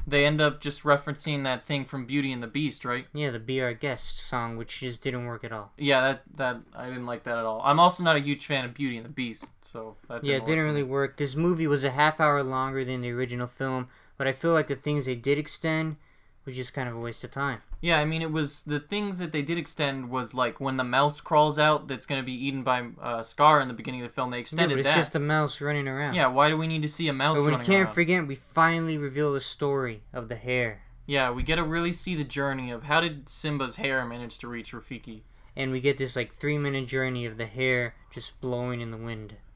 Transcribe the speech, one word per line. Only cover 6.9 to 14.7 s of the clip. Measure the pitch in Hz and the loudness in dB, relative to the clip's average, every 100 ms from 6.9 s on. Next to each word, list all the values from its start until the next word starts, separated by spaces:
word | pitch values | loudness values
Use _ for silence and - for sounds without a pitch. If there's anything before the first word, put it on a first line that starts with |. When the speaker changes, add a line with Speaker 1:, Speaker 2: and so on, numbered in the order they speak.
| 127 123 | -8 -8
Speaker 1:
like | 117 | -8
that | 123 117 | -4 -4
at | 113 | -2
all. | 110 | 0
I'm | 135 151 | 4 8
also | 175 180 | 6 6
not | 170 151 | 2 2
a | |
huge | 143 139 | 2 -4
fan | - 139 123 | -2 -2 -2
of | |
Beauty | 123 139 120 | -4 -4 -4
and | 117 | -8
the | |
Beast, | 151 120 110 - - | -6 -6 -8 -16 -20
so | - 117 110 101 - | -16 -14 -14 -14 -12
that | 117 | -6
didn't | 143 | 0
Speaker 2:
Yeah, | 135 | 0
it | |
Speaker 1:
work | 123 | 2
Speaker 2:
didn't | 160 | 0
Speaker 1:
for | 151 | 2
Speaker 2:
really | 147 | 0
Speaker 1:
me. | 131 | 0
Speaker 2:
work. | 139 139 - | 0 -2 -2
This | 143 | -4
movie | 139 170 170 160 | 2 2 2 2
was | 143 | 2
a | 135 | 2
half | 131 151 151 | 4 4 6
hour | 151 143 | 4 4
longer | 131 131 131 135 | 2 0 -2 -2
than | 127 127 | -2 -4
the | 123 | -4
original | 120 127 123 123 | -2 -2 -4 -6
film, | - 135 131 123 - - - | -4 -2 -2 -6 -12 -14 -4
but | 135 | -2
I | |
feel | 127 165 | 0 2
like | 165 | 2
the | 151 | 2